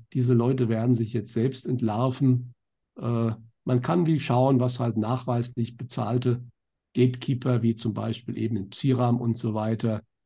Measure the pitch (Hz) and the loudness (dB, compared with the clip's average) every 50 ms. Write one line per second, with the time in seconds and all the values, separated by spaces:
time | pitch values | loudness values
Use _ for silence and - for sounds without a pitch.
0 | - _ - 131 123 123 127 117 120 123 135 127 127 107 113 110 113 123 127 110 | -20 _ -2 0 2 4 4 4 4 4 2 2 2 0 0 0 2 2 2 2
1 | 113 104 - 117 98 - - 117 113 131 131 - - - 127 127 123 110 104 110 | 2 -2 -2 -6 -6 -4 -2 0 0 0 -2 -4 -6 -4 -4 -2 0 -2 0 0
2 | 123 131 127 - 143 131 127 123 123 123 - _ _ _ _ _ _ _ _ - | 0 -2 0 2 2 4 4 2 0 -6 -12 _ _ _ _ _ _ _ _ -8
3 | - 117 120 117 117 113 107 - - - _ _ _ - 127 127 123 - 165 180 | -4 -2 0 0 0 -2 -2 -4 -10 -18 _ _ _ 0 0 0 2 2 2 2
4 | 175 160 165 143 - - 123 123 127 135 139 123 123 127 123 - 120 117 107 107 | 2 2 2 0 0 2 2 4 4 4 4 4 2 0 0 -2 -2 -2 0 -2
5 | 107 107 123 127 - - 120 120 120 123 - - 117 - - - 123 120 - - | -2 -2 -2 -4 -2 -2 -2 -2 -2 -4 -4 -4 -6 -6 -6 -10 -14 -10 -6 -6
6 | 120 104 120 127 123 127 120 123 123 - - _ _ _ _ _ _ _ _ - | -4 -2 -2 0 0 0 -2 -2 -4 -10 -20 _ _ _ _ _ _ _ _ 2
7 | 123 131 127 123 - - 139 117 - 135 123 117 110 113 113 110 - 117 101 107 | 4 4 2 0 -2 -4 -4 -2 0 0 0 2 2 0 0 0 -2 -4 -4 -4
8 | 107 113 117 - - - - - 113 113 113 101 95 - - - - 139 127 117 | -4 -4 -6 -6 -8 -10 -6 -4 -4 -4 -4 -4 -6 -8 -8 -4 0 0 2 2
9 | 123 120 120 120 120 117 113 113 - 113 107 110 107 110 113 110 - 113 110 104 | 2 2 2 0 0 -2 -2 -2 -2 -4 -2 -2 -2 -2 -2 -2 -2 -2 -2 -4
10 | - _ _ _ _ | -6 _ _ _ _